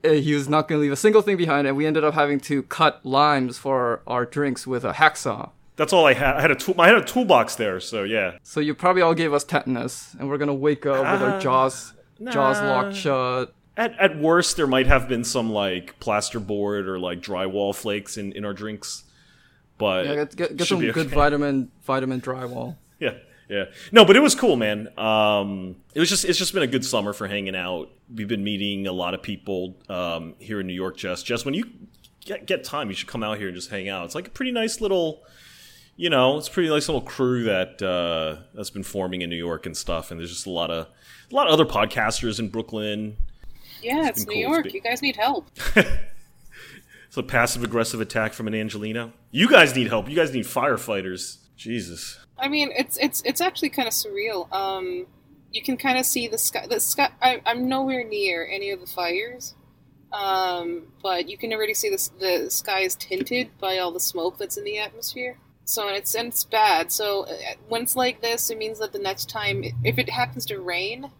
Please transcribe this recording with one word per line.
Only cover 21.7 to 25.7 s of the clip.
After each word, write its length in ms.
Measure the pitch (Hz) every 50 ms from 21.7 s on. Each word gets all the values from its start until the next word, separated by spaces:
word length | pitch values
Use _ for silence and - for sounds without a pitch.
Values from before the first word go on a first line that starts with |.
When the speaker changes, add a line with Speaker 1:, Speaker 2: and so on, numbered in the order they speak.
| _ _ -
Speaker 1:
vitamin 380 | - 135 135 131 131 127 127
drywall. 540 | 120 131 131 131 127 120 123 120 120 123 156 -
Speaker 2:
<laughs> 40 | _ _ _ _
Yeah, 160 | 160 120 - - - _ _ _ _ _
yeah. 160 | 101 101 92 - - - - -
No, 140 | - 226 214
but 100 | 180 196
it 60 | 254
was 140 | 294 - -
cool, 200 | - - 233 151
man. 320 | 123 110 107 104 104 107 - -
Um, 800 | - 110 110 110 107 107 107 107 101 98 101 98 95 92 90